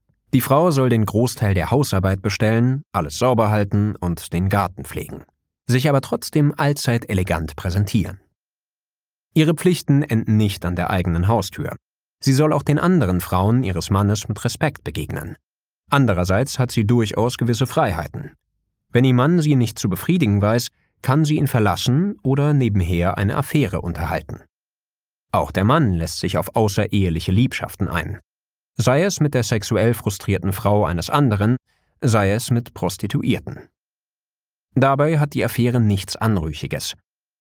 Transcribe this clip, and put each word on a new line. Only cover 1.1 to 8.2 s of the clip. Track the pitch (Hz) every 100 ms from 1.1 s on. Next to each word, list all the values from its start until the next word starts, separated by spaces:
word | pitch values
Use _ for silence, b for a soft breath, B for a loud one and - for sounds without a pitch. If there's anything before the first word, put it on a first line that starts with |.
| 107 123 - 104
der | 90 80
Hausarbeit | 127 139 95 95 95
bestellen, | 107 98 110 113 123 135 -
alles | 98 73 -
sauber | 123 117 104
halten | 107 101 104 104
und | - 87 82 -
den | 85 95
Garten | 101 92 -
pflegen, | 67 - - - - _ _ _ -
sich | 127 147
aber | 135
trotzdem | - - - 156 147 -
allzeit | 147 143 - 117 -
elegant | 98 92 82 80
präsentieren. | - 92 90 101 110 78 92